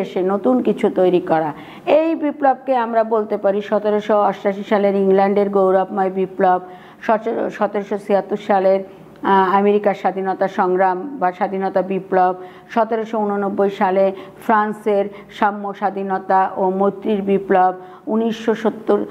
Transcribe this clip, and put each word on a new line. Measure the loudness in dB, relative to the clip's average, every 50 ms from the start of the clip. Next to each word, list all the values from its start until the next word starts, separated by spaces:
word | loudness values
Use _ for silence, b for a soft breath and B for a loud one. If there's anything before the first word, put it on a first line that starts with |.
| 2
এসে | -2 -2 -2 0
নতুন | 0 0 0 2 2 2 2
কিছু | 2 0 0 0 0 0
তৈরি | 2 4 2 4 4 2
করা। | 0 0 0 0 0 -2 -6 B B B B B B
এই | 2 2 2 4 2 -2
বিপ্লবকে | -2 -2 -4 -4 0 2 0 0 0 -2 -2 0 0
আমরা | 0 0 0 0 0
বলতে | 0 0 -2 -2 -2 -4 -2
পারি | 0 0 0 0
সতেরোশো | -2 -2 -2 -2 0 0 0 0 0 0 2 2 2 2
অষ্টাশি | 0 -2 -2 -4 -4 -4 -2
সালের | -2 0 2 2 2 2
ইংল্যান্ডের | 2 2 4 4 4 4 4 4 2 0 2
গৌরবময় | 2 2 2 4 4 2 0 0 -2 -2 -2 -2
বিপ্লব, | 0 -2 -4 -4 -2 0 2 2 2 2 -2 B B B B B B B
সতেরো-, | -2 0 0 0 0 -4 -4 -4 -4 -6
সতেরোশো | -4 -4 -4 -4 -4 -4 -6 -4 -6 -8 -4
ছিয়াত্তর | 0 0 0 0 0 -6 -6
সালের, | -2 0 0 2 4 4 2 2 0 B B B B B B -6 0
আহ, | 2 4 4 4 4 4 4
আমেরিকার | 4 4 4 4 2 0 -2 0
স্বাধীনতা | -2 -2 -2 -2 -4 -4 -2 0 -2 -2
সংগ্রাম | 0 0 0 2 2 2 2 2 2 0 -4 -8 -6 -2
বা | -2 -2
স্বাধীনতা | -2 -2 -4 -4 -2 -2 -4 -2 0 -2
বিপ্লব, | -2 0 -4 -4 -4 0 2 2 2 2 0 -4 B B B B B B
সতেরোশো | -2 -2 0 0 -2 -4 -4 -4 -4 -4
ঊননব্বই | -2 -2 -2 -2 -4 -4 0 0 0 0
সালে | 0 0 0 2 2 2 2 2 0 B B B B -14 -2
ফ্রান্সের | 0 2 2 2 0 -4 -6 -2 0 0 0 0 -2 -6 B B B -6 0
সাম্য | 0 0 0 -2 -8 -10 -8
স্বাধীনতা | -4 -4 -4 -4 -4 -4 -4 -4 -4 -2 2 2 2 2 2 0 -2
ও | 0 0
মৈত্রীর | 2 2 2 0 0 -2 -2 -2 -2 0
বিপ্লব, | 0 0 0 0 2 2 4 4 4 4 2 -2 B B B B B -2
উনিশশো | -2 0 0 0 -2 -4 -2 -2 -2
সত্তর, | 0 0 -2 -2 -2 -2 0 0 0 0 B